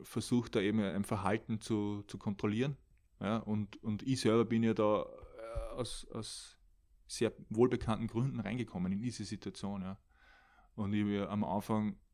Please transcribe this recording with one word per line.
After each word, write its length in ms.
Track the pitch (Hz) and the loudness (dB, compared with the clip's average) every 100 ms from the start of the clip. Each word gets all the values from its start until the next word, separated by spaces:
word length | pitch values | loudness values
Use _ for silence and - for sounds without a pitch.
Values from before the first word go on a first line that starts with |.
versucht 520 | - - - 123 120 | -6 -6 2 2 2
da 60 | 117 | 2
eben 200 | 98 110 | 4 4
ein 240 | 98 87 | 2 0
Verhalten 560 | 101 104 95 110 - 110 | 0 0 2 0 0 -4
zu, 440 | - 110 104 104 104 | 0 0 0 -2 -6
zu 120 | 101 | -6
kontrollieren. 580 | - 98 107 107 135 139 _ - _ - | -4 -2 0 0 0 -4 _ -20 _ -6
Ja, 200 | 101 113 | -2 -2
und, 440 | 104 107 104 - | 0 -2 -4 -6
und 220 | 110 104 | -4 -2
ich 160 | 131 131 | 0 2
selber 240 | 110 113 | 6 6
bin 180 | 113 113 | 6 4
ja 120 | 113 | 4
da, 280 | 110 107 104 | 4 4 4
äh, 720 | - - - - 113 113 113 | 0 -8 -16 -14 -10 -6 -6
aus, 340 | 123 120 - - | -4 -6 -8 -10
aus 460 | 113 107 - - - - _ _ - - | -8 -8 -10 -14 -20 -20 _ _ -20 -10
sehr 240 | - 110 - - | 0 0 0 -2
wohlbekannten 580 | 110 127 117 - 104 110 | 4 6 4 0 0 0
Gründen 320 | 113 135 123 | 0 0 -2
reingekommen 540 | 101 120 110 92 90 | -2 -2 -4 -2 0
in 80 | 98 | 0
diese 240 | 123 113 | -2 -4
Situation, 580 | 98 101 101 - 101 101 | -6 -6 -6 -6 -6 -4
ja. 160 | 92 98 _ _ - - - - - - | -6 -8 _ _ -20 -20 -20 -20 -14 -4
Und 160 | 98 | 0
ich 100 | 104 | 2
hab 80 | 104 | 2
ja 180 | 101 95 | 2 0
am 120 | 104 | 0
Anfang 540 | 87 98 - 110 107 101 _ | 0 0 0 0 0 -4 _